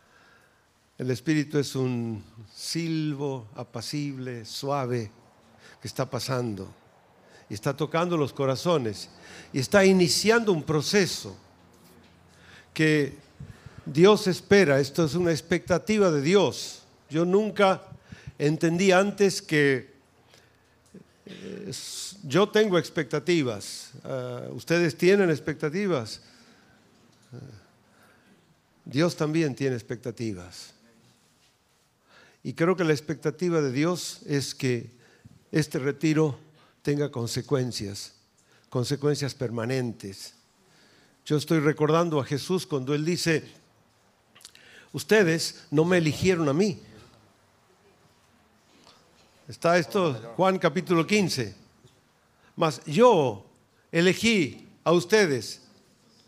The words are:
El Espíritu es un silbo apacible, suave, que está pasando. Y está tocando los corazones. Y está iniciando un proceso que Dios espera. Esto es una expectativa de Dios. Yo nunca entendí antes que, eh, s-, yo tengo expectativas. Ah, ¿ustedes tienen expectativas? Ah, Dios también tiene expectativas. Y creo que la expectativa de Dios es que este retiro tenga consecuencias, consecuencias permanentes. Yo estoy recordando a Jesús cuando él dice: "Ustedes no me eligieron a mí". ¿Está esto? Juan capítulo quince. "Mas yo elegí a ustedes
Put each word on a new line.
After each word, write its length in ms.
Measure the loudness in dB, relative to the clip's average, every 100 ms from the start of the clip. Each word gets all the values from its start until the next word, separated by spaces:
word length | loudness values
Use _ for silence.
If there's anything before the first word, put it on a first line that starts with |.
| _ _ _ _ _ _ _ _ _ -8
El 140 | -6
Espíritu 480 | -4 -2 -2 0 -2
es 160 | -2 -4
un 480 | -4 -4 -6 -8 -12 -20 -20
silbo 920 | -16 -8 -6 -4 -2 -4 -4 -6 -8 -10 -16
apacible, 920 | -12 -12 -8 -8 -8 -8 -10 -12 -12
suave, 640 | -10 -4 -4 -2 -4 -6 -12 _ _ _ _ -20 -18
que 60 | -10
está 220 | -6 -6
pasando. 640 | -6 -4 -4 -4 -6 -12 -18 _ _ _ _ _ -20 -16
Y 40 |
está 220 | -8 -6 -4
tocando 400 | -2 -2 0 0
los 160 | -2
corazones. 800 | -2 -2 0 0 0 0 -6 -12 -20 -20 -20 -8
Y 80 | -6
está 240 | 2 4 6
iniciando 680 | 6 4 2 2 2 2
un 120 | 0
proceso 720 | 0 -2 0 2 0 -2 -12 -16 -20 _ _ _ -20 -20 -20 _ _ _ -20 -20 -8
que 440 | 0 2 2 0 -6 -20 -20 -20 -20 -20 -18 -4
Dios 420 | 6 8 6 2
espera. 520 | -2 4 6 6 4
Esto 260 | 2 0 0
es 100 | 2
una 160 | 0
expectativa 800 | 0 -2 -4 0 -2 0 2 4
de 100 | 2
Dios. 640 | 4 4 2 -2 -10 -14 -20 _ -6
Yo 160 | -2 2
nunca 580 | 2 2 2 2 2 -4 -20 -20 -20 -16 -2
entendí 520 | 0 2 2 2 4
antes 500 | 6 4 2 0 0
que, 520 | 0 2 4 2 -4 _ _ _ _ _ _ _ _ _ _ -20 -20 _ -20
eh, 400 | -18 -14 -12 -12
s-, 500 | -12 -12 -12 -12 -12
yo 260 | -2 2 2
tengo 300 | 2 2 2
expectativas. 1120 | 0 -4 -4 -4 0 0 0 -4 -10 -16 -16 -16
Ah, 440 | -10 -8 -8 -10 -12
¿ustedes 460 | -10 -2 2 2 2
tienen 320 | 4 6 4
expectativas? 920 | 0 -4 -6 -6 -4 -2 -2 -4 -12 -20 -20 _ _ _ _ _ _ _ _ _
Ah, 60 | -20 -20 -20 _ _ _ _ _ _ _ _ _ _ _ _ -8
Dios 300 | -2 -2 -2
también 380 | -2 -2 -2
tiene 220 | -2 -4 -4
expectativas. 1000 | -8 -10 -10 -8 -8 -10 -14 -20 -20 _ _ _ _ _ _ _ _ _ _ _ _ _ _ _ -20 _
Y 100 | -10
creo 220 | -2 0 2
que 80 |
la 100 | 2
expectativa 680 | 0 -4 -6 -6 -2 -2 0
de 100 | 0
Dios 500 | 0 -2 -2 -8 -12 -4
es 280 | -4 -4
que 380 | -4 -4 -4 -6 -18 _ _ -20 _ _
este 280 | -2 -2 -2
retiro 580 | -4 -2 0 2 0 -2 -14 _ _ _
tenga 260 | -4 -2 -2
consecuencias, 1040 | -4 -6 -6 -2 -2 -2 -6 -10 -10 -14 _ _ _ _ _ _
consecuencias 640 | -6 -4 -2 -2 -2 -4
permanentes. 1000 | -6 -6 -6 -4 -4 -4 -8 -14 -14 -18 -20 _ _ _ _ _ _ _ _ -4
Yo 120 | -2
estoy 220 | 0 2
recordando 600 | 2 2 2 2 2 -2
a 60 | -2
Jesús 420 | -4 -4 -4 -4
cuando 260 | -6 -2
él 100 | -2
dice: 460 | -2 -2 0 -2 -4 -18 _ _ _ _ _ _ _ _ -20 -20 -20 -20 -14
"Ustedes 720 | -8 2 4 4 2 -4 -10 -2
no 140 | 2 4
me 120 | 4
eligieron 500 | 2 0 2 2 2
a 60 |
mí". 260 | 2 0 -2 -12 -20 -20 -20 _ _ _ _ _ _ _ _ _ _ _ _ _ _ _ _ -20 _ _ _ _ _ -20
¿Está 320 | -4 2 2
esto? 340 | 2 0 0 -2 -6 0
Juan 240 | 2 2
capítulo 480 | 0 0 0 0 2
quince. 480 | 2 2 -2 -6 -10 _ _ _ _ _ _ _ _ _ -2
"Mas 260 | -2 -2 -2
yo 580 | 4 6 6 2 -2 -12 _ _ _ _
elegí 760 | 2 2 2 2 2 0 -4 -20 -4
a 80 | 2
ustedes 720 | 2 4 4 4 0 -6 -14 -20 _ _ _ _ _